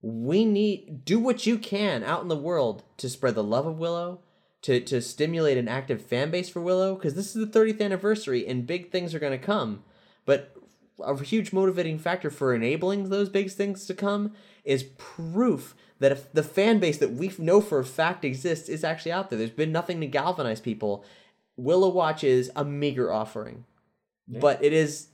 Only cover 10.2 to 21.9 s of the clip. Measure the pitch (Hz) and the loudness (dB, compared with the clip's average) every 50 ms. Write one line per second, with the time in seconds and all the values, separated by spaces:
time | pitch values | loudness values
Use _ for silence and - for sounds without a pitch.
10.2 | _ - 139 135 - - - - - - _ _ _ _ _ - - - 143 135 | _ 2 2 2 2 -6 -20 -20 -20 -20 _ _ _ _ _ -12 -4 -4 -4 -4
11.2 | 139 - 214 226 208 214 - 190 190 190 185 175 175 160 156 156 156 175 175 185 | -4 0 0 0 0 0 0 2 2 2 2 0 -2 -2 -4 -4 -2 -4 -4 -2
12.2 | - 240 - - 143 131 123 117 113 120 143 160 175 185 196 202 196 190 190 202 | -4 -6 -4 -2 0 2 2 2 2 0 0 0 0 0 0 0 -2 -2 0 0
13.2 | 202 196 196 202 196 190 190 - 202 202 196 190 - - 185 190 202 202 202 208 | 0 0 0 -2 -2 -2 -2 -2 -2 -2 -2 -6 -8 -10 -8 -4 -2 -2 0 0
14.2 | 208 208 208 - - - - _ _ 143 135 135 135 - - _ - - - - | -2 -4 -6 -10 -20 -20 -20 _ _ 0 0 0 0 -4 -14 _ -20 -18 -14 -10
15.2 | 165 165 165 196 247 254 185 135 - - - _ _ _ _ _ 135 135 139 135 | -10 -4 0 2 2 2 2 0 -2 -12 -20 _ _ _ _ _ 2 2 2 2
16.2 | - - - 156 151 151 - - 196 214 226 214 180 170 147 - - 131 120 127 | -6 -2 0 0 0 0 2 4 4 6 6 6 4 2 2 2 0 0 0 -2
17.2 | 160 190 185 - 160 160 180 208 208 208 160 139 131 131 - - 160 165 180 - | -4 -4 -4 -4 2 6 6 6 6 6 0 0 0 -2 0 0 0 0 0 -2
18.2 | - 143 127 131 131 175 165 156 - - 151 156 165 160 160 160 - 165 165 185 | -4 -4 -4 -2 -2 -2 -2 -2 -4 -8 -6 -4 -2 -2 -4 -2 -4 -4 -4 -4
19.2 | 196 190 123 110 110 113 117 - 156 160 156 165 175 - 180 165 160 139 127 143 | -4 -4 -4 -4 -4 -4 -2 -2 -2 0 0 -2 -2 -2 -4 -4 -4 -2 -2 0
20.2 | 139 170 180 - 143 120 110 110 - 123 110 104 - 104 101 101 - - - - | 0 0 0 0 -2 -2 -2 -4 -4 -6 -4 -2 -2 -2 -2 -4 -6 -16 -20 -20
21.2 | - _ _ _ _ _ _ - 127 135 165 185 190 190 | -20 _ _ _ _ _ _ -6 0 2 4 6 6 4